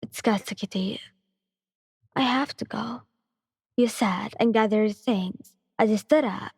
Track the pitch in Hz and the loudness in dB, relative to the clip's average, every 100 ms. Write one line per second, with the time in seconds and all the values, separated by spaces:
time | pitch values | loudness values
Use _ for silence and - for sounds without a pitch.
0 | - - - 208 - - 196 196 185 233 | -14 -4 0 0 -2 -10 -8 -4 -6 -6
1 | - _ _ _ _ _ _ _ _ _ | -14 _ _ _ _ _ _ _ _ _
2 | _ - 262 254 285 - - 214 226 240 | _ -2 0 2 -2 -6 -10 -8 -8 -10
3 | - _ _ _ _ _ _ - 240 - | -16 _ _ _ _ _ _ 0 0 2
4 | 214 185 208 - 233 220 214 214 214 208 | 0 0 -6 0 2 4 4 4 2 -2
5 | - 208 185 - - _ _ _ 226 214 | -2 -2 -2 -8 -16 _ _ _ 2 2
6 | - 302 277 190 - | 4 2 4 -4 -10